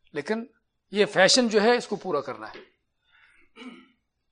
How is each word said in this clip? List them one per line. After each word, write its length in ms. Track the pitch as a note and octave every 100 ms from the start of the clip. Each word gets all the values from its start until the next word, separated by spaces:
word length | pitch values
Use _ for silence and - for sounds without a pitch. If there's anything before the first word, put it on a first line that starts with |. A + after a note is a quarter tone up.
| _
لیکن 320 | D3 C#3+ A3 A#3 _ _ _ -
یہ 160 | G3+ G3+
فیشن 420 | F3+ F#3 B3+ A#3+
جو 140 | G#3
ہے 140 | A3 A#3+
اس 100 | -
کو 100 | G3+
پورا 240 | F#3 D3
کرنا 280 | C3+ A2 G#2+
ہے۔ 100 | - - _ _ _ _ _ _ _ _ - B3 - _ _ _ _ _